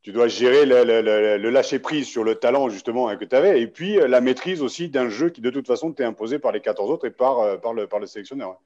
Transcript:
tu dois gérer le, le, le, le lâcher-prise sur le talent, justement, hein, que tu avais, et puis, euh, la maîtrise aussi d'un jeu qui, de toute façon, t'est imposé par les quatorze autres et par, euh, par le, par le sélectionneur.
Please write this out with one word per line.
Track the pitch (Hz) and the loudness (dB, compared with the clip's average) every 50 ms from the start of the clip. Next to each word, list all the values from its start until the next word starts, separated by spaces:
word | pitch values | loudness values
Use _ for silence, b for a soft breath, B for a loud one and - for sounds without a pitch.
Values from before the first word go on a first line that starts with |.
tu | - 107 | -14 -6
dois | 98 113 120 117 | 0 0 0 2
gérer | - 113 123 123 127 143 147 | 2 2 2 4 6 6 6
le, | 131 127 123 | 6 6 4
le, | 120 113 113 113 | 6 4 4 2
le, | 107 110 107 107 104 107 104 | 2 2 2 2 4 2 2
le | 101 101 117 | 0 0 0
lâcher-prise | 120 135 127 - 143 131 - - 156 151 131 | 2 2 2 0 -2 -6 -4 -4 -4 -4 -4
sur | - - 120 110 | -4 -4 -2 -2
le | 110 110 | -2 -2
talent, | - - 120 127 139 139 123 | 0 0 0 2 2 0 -2
justement, | 104 95 - 123 117 127 123 113 | -4 -6 -8 -6 -4 -2 -2 -4
hein, | 104 | -4
que | 95 104 | -6 -4
tu | 98 123 | 0 2
avais, | 131 165 202 185 131 | 4 4 4 4 2
et | - | 0
puis, | - - - 165 196 214 196 | -2 -6 -8 -4 0 2 2
euh, | 156 127 | 4 4
la | 127 123 | 4 4
maîtrise | 123 131 127 127 - 175 185 165 | 4 2 0 -2 -2 -6 -4 -2
aussi | 143 120 - - 170 170 | -4 -4 -4 -6 -8 -4
d'un | 135 135 127 120 | -2 -2 -2 -2
jeu | 101 110 151 170 | -2 -2 -2 -4
qui, | 170 - | -4 -4
de | 113 127 | -6 -4
toute | 127 139 131 | -4 -4 -2
façon, | - 123 113 156 165 | -2 -2 -2 -4 -6
t'est | 151 - 131 | -6 -4 -4
imposé | 113 107 - 107 113 135 147 | -4 -4 -6 -6 -6 -4 -4
par | 147 120 | -2 -2
les | 104 104 | -2 -2
quatorze | - 110 104 - 101 107 | -2 -4 -4 -2 -2 -2
autres | 151 - - | -4 -4 -4
et | 117 | -6
par, | - - 123 131 135 120 | -4 -2 0 0 2 2
euh, | 110 104 98 87 | 0 0 -2 -4
par | - 117 117 | -6 -6 -6
le, | 113 104 | -6 -6
par | 95 - 104 | -4 -6 -6
le | 104 | -6
sélectionneur. | 95 - 107 98 - 135 139 127 113 - - _ | -8 -14 -14 -16 -14 -12 -12 -10 -12 -14 -16 _